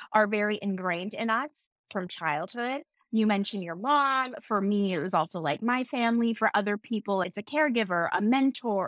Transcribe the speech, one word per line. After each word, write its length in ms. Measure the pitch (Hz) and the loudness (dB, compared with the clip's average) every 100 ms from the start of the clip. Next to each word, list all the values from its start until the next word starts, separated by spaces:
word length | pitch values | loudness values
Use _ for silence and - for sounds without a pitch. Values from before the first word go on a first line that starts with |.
| - | 0
are 140 | 214 208 | 2 2
very 320 | 214 208 208 | 2 0 0
ingrained 540 | 202 190 185 170 196 - | -2 -2 -2 -2 -4 -6
in 160 | 226 | -2
us 360 | 226 302 _ _ _ _ | -2 -2 _ _ _ _
from 180 | 202 180 | -6 -6
childhood. 760 | - 165 151 180 240 240 277 - _ - | -4 -2 -2 -4 -6 -4 -6 -10 _ -2
You 140 | 220 214 | 2 4
mentioned 380 | 202 196 202 | 2 0 -4
your 120 | 170 165 | -6 -6
mom. 600 | 247 294 277 269 254 240 | 2 2 4 0 -2 -6
For 220 | - 208 | -2 0
me, 320 | 196 208 196 | 2 2 2
it 60 | 175 | 0
was 160 | 175 180 | 0 0
also, 240 | 165 180 | 0 -2
like, 240 | 156 156 | -2 -2
my 200 | 226 247 | 0 -2
family. 520 | 254 262 233 233 233 220 | -2 0 0 2 0 2
For 160 | 220 | 2
other 240 | 208 208 208 | 2 0 -4
people, 460 | - 220 - 196 | -4 -6 -2 0
it's 160 | 180 208 | -2 -6
a 20 | |
caregiver, 640 | 208 294 302 233 196 175 170 | -4 0 2 2 0 0 0
a 100 | 185 | 2
mentor, 640 | 208 269 269 - 233 196 | 2 4 4 0 -2 0